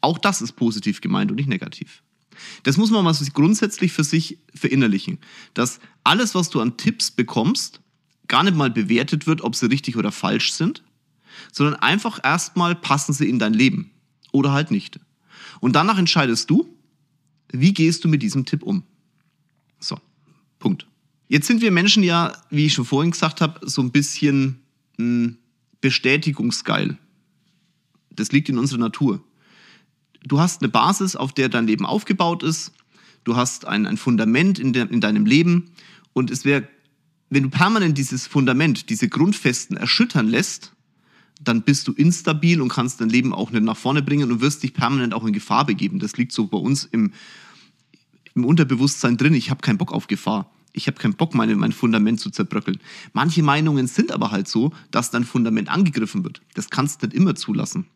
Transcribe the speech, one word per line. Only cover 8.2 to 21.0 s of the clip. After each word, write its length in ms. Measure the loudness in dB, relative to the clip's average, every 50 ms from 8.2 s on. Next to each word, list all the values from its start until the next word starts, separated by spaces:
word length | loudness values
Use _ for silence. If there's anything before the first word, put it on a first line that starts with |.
| _
gar 160 | _ 2 2 4
nicht 120 | 4 2
mal 140 | 2 0 0
bewertet 560 | 0 0 0 2 2 0 2 0 -2 -2 0
wird, 160 | -2 -2 0
ob 140 | -2 -6 -4
sie 100 | 0 0
richtig 300 | 0 0 0 -2 -4 -4
oder 160 | -2 -4 -4
falsch 400 | -4 -4 -4 -2 -2 -2 -2 -4
sind, 320 | -2 -2 -2 -2 -2 -4 _ _ _ _ _ _ _ _ _ _ -20 -20 -20 -18
sondern 280 | -2 0 0 0 2 0
einfach 400 | 0 2 2 2 0 -4 -8 -2 0
erstmal 520 | 0 0 0 -2 -4 _ 0 0 0 0
passen 380 | -4 -2 -2 -2 -2 0 -2 -2
sie 140 | 0 0
in 120 | 0 2 0
dein 160 | 0 2 2
Leben 340 | 4 4 4 2 0 -8 -10 _ _ _ _ _ _ _ _
oder 200 | 0 2 2 4
halt 180 | 2 0 0 0
nicht. 300 | -2 -4 -4 -8 -18 -20 _ _ _ _ _ _ -20 -20 -20 -20 -14 -2
Und 160 | 0 2 4
danach 220 | 4 4 4 2
entscheidest 540 | 2 2 2 2 2 2 2 0 -2 0 2
du, 180 | 2 2 2 0 -8 _ _ _ _ _ _ _ _ _ _ _ _ _ _ _
wie 220 | -2 2 2 4 4
gehst 300 | 4 2 2 2 2 0
du 60 | 2
mit 120 | 2 2
diesem 240 | 0 -2 -2 -2 -2
Tipp 160 | -2 -4 -4
um. 220 | -2 -4 -4 -4 -4 _ _ _ _ _ _ _ _ _ _ _ _ _ _ _ _ _ _ _
So, 180 | -10 -10 -10 -10 _ _ _ _ _ _ _ _ _ _ _ _
Punkt. 260 | -2 -2 -2 -2 -6 _ _ _